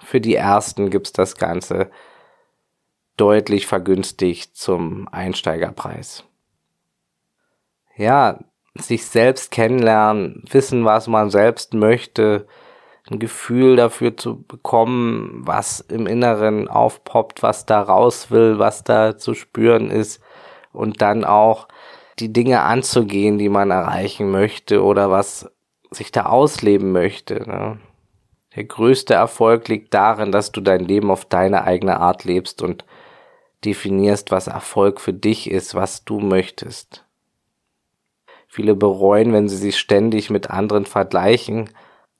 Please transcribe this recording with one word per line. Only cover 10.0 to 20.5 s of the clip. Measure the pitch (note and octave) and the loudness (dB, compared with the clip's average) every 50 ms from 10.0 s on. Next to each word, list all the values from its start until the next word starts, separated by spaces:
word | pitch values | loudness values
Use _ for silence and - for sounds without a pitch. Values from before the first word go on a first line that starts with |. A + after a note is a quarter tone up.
| G#2+ G#2+ G#2+ G#2+ F#2 C#2+ - - - - | 4 2 2 0 -4 -6 -10 -14 -6 0
wissen, | - C3+ C3+ - C3 A#2+ A2+ | 2 2 2 2 0 0 2
was | A2 G#2+ A2+ - A#2 | 2 2 2 0 0
man | A2 G#2+ G#2+ G2+ | 0 0 2 2
selbst | G2 G2+ G#2 A#2+ A#2 - - - - | 4 4 4 4 2 0 -6 -6 -2
möchte, | G#2+ G#2 A2 A#2+ A#2+ - - - - A2 G#2+ G#2 G2+ G#2 - _ _ _ - _ _ _ _ _ _ _ - | 2 4 4 2 2 -2 -4 -2 0 2 2 2 0 -4 -8 _ _ _ -20 _ _ _ _ _ _ _ -12
ein | A#2 A2 | -8 -8
Gefühl | A#2 A2+ - - - - A#2+ B2+ C3 C3 B2+ | -8 -8 -10 -12 -8 -2 2 4 6 6 8
dafür | A#2+ A#2+ A2+ - - B2 A#2+ A#2 | 6 6 4 2 -2 -2 -4 -2
zu | - - A#2+ A2+ - | -4 -8 -10 -10 -10
bekommen, | - - - - - - - A2+ A2+ A#2+ B2+ B2 A#2+ A#2 A2+ A2 - - A1+ A#1 C2 | -14 -20 -18 -14 -4 0 2 2 2 2 0 -2 -2 -2 -4 -4 -8 -10 -12 -10 -6
was | C#2+ - G#2 - - - - | -4 -4 -4 -4 -6 -8 -10
im | - - G#2 A2+ A2 | -10 -8 -8 -6 -4
Inneren | F2+ A2+ A#2+ B2 A#2+ A2 G#2 G#2+ G#2+ G#2 G#2 - - | -4 -2 0 0 0 2 2 0 0 0 -2 -4 -2
aufpoppt, | - A2+ A#2 A#2 - - _ - - A#2 A2 - - - | 0 0 0 0 -2 -6 _ -2 -2 -2 -2 -2 -4 -4
was | - A2+ G#2+ - - | -2 -2 -2 -2 -2
da | - A2 G#2 | 0 0 0
raus | G2 G#2 - G#2+ A#2+ A#2+ - - - - | 2 2 4 4 4 2 2 -2 -4 0
will, | A2+ A2+ A2+ A2+ G#2+ G#2 | 2 4 4 4 4 2
was | G#2+ A2 - - | 0 -2 -2 -4
da | - - A#2 A2 A2 A2 A2 - | -2 0 2 2 2 0 -2 -4
zu | - A#2+ A2+ | -6 -8 -8
spüren | - - _ - A#2 A2+ A#2 A#2 A2+ A2 G#2 | -8 -10 _ -4 2 4 4 4 4 2 -2
ist, | G#2 A2 G#2+ G#2 - - _ _ - - - - | -4 -4 -4 -6 -8 -16 _ _ -20 -20 -20 -20